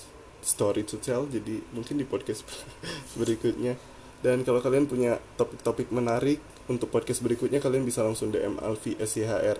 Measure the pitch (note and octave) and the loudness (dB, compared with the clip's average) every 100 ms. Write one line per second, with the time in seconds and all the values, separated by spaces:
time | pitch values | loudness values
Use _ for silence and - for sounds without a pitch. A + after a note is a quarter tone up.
0 | - - - - - - G#2 G2+ G#2 E2 | -18 -20 -20 -8 -2 2 2 2 -2 -6
1 | - B2 C#3+ A#2 G#2 A2 - A#2+ - D3 | -2 -2 0 -4 -4 -8 -6 -8 -4 -4
2 | C3 G2+ - G#2+ - - - - - - | -2 -4 -4 -6 -8 -14 -14 -14 -10 -10
3 | - - A2+ A2 A#2+ - B2 B2 - - | -10 -4 0 2 0 0 -2 -4 -8 -20
4 | - - B2+ B2+ B2+ B2 C3 C3 C#3+ B2+ | -20 -2 2 2 4 2 4 4 4 2
5 | A#2+ A2 - - A#2 - - A2+ B2 A#2+ | 2 2 -2 -2 -2 0 -2 -2 0 0
6 | A#2 A#2 C3+ D3 - - - B2 A2+ A#2 | 2 2 2 0 -2 -14 -4 -2 0 0
7 | - A#2+ A#2+ A#2+ B2 C3+ C#3 C3 B2+ A#2 | 0 -2 0 2 2 2 2 2 0 2
8 | A2 A2 A2 G#2 G2+ G2 G#2 G#2+ A#2+ - | 0 2 0 0 0 -2 -4 -4 -4 -4
9 | A2 - A2 G2+ G#2 G#2 | -2 0 0 2 2 2